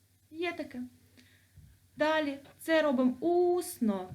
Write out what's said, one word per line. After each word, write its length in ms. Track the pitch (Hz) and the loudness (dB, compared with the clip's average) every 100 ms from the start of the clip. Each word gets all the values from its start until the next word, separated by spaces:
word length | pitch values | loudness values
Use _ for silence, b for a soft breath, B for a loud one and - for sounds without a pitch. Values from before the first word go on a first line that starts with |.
| _ _ _ | _ _ _
Є 220 | 311 349 | -8 -6
таке. 300 | 339 285 247 247 - _ b b b b b b b _ - | -6 -8 -10 -12 -14 _ b b b b b b b _ -2
Далі 400 | 302 311 285 269 - - | 0 0 -2 -6 -12 -10
це 240 | - 320 | 0 2
робимо 340 | 302 254 254 - | 4 2 2 2
усно. 880 | 330 349 359 349 349 - 214 190 185 | 2 4 4 2 -2 -2 0 0 -4